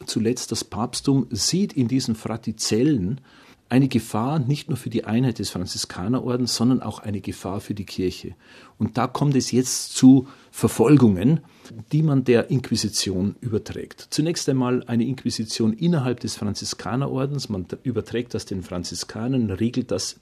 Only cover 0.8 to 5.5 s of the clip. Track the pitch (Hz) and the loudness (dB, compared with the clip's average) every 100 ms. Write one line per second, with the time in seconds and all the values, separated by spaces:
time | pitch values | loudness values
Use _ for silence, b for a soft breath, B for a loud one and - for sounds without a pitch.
0.8 | 127 - - 135 - 107 - 175 202 - | -6 -4 0 2 0 -2 0 0 0 0
1.8 | 120 131 127 110 110 110 - 107 - 110 | 0 0 -2 -4 -4 -6 -6 -6 0 2
2.8 | 143 135 90 131 B B B B - 123 | 4 2 0 -4 B B B B 0 2
3.8 | 135 123 - 110 123 160 120 147 - 139 | 4 2 0 -2 0 0 0 -2 -4 -6
4.8 | - 110 - 113 131 110 101 | -4 -4 0 2 2 0 -4